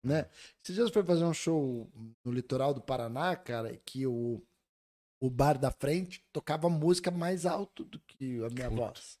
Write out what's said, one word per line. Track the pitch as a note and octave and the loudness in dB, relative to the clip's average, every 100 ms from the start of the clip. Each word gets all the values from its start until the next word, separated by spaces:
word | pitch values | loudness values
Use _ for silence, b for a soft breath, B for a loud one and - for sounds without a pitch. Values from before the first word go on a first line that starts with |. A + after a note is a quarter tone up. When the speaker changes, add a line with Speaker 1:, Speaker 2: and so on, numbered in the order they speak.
| A#2+ | 2
Speaker 1:
né? | D#3 - B B B | 0 -2 B B B
Esses | - F#3 | -8 0
dias | A#3 | 4
eu | |
fui | A3 | 4
fazer | F3 E3+ E3+ | 4 4 4
um | |
show | D#3 - D#3+ C#3 A#2 A2 G#2+ A2+ A2+ | 2 0 2 0 -2 -8 -14 -16 -10
no | B2 | -4
litoral | B2 - C3 C#3 C3 | -4 -2 0 2 0
do | |
Paraná, | - B2+ A#2 B2 F3 E3+ | -2 -4 -2 -2 -2 -2
cara, | - A#2+ A2+ A2 - | -4 -4 -4 -8 -10
que | C3 C3 | -4 -2
o, | A#2+ A#2 A#2 - _ _ _ _ _ _ _ | 0 -2 -4 -10 _ _ _ _ _ _ _
o | C3 | -2
bar | B2 C#3 C#3 | 4 4 4
da | C3+ | 0
frente | - C3+ E3+ F3+ - _ | 0 0 0 -2 -10 _
tocava | D3+ - D#3 E3+ | -8 -4 0 2
música | E3 D#3+ F3 F3+ | 4 4 2 2
mais | F3 E3+ F#3 F3 | -2 -2 0 0
alto | F#3 G3+ - | -2 -4 -10
do | - - _ | -14 -14 _
que | - C3 A#2+ A2+ | -10 -6 -4 -4
a | |
minha | B2 B2 | -4 -2
Speaker 2:
Putz. | A2+ | -2
Speaker 1:
voz. | A2 - - - | -2 -6 -18 -20